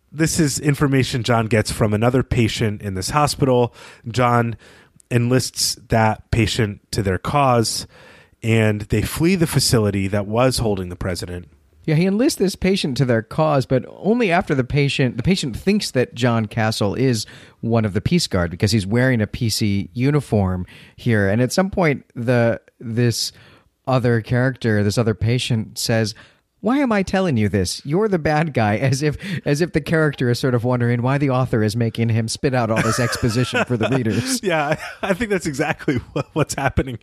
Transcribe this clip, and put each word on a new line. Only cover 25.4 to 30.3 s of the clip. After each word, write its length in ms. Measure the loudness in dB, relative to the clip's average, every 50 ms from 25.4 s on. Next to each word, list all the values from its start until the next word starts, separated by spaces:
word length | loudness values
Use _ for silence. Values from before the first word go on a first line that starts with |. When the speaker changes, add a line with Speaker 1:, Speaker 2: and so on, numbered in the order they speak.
| 0 0 -2 -2 -2 -4 -8
Speaker 2:
says, 380 | -8 -4 -2 0 0 0 -2 -4 -10 -18 -20 _ _ _ _ _ _
"Why 180 | -2 0 0 2
am 120 | 2 2
I 120 | 0 0 0
telling 340 | 0 0 0 0 2 2
you 140 | 2 2 2
this? 340 | 2 2 0 0 -4 -6 -6
You're 240 | -2 0 0 0 2
the 100 | 0 0
bad 360 | 0 2 0 0 0 0 0
guy," 240 | 0 2 2 2 2
as 240 | 2 0 0 0 0
if, 160 | -2 -2 -4 -6 -6 -6 -4 -2
as 140 | -2 0 0
if 120 | 0 0 -2
the 100 | -2 -2
character 480 | 0 0 2 2 2 0 0 0 0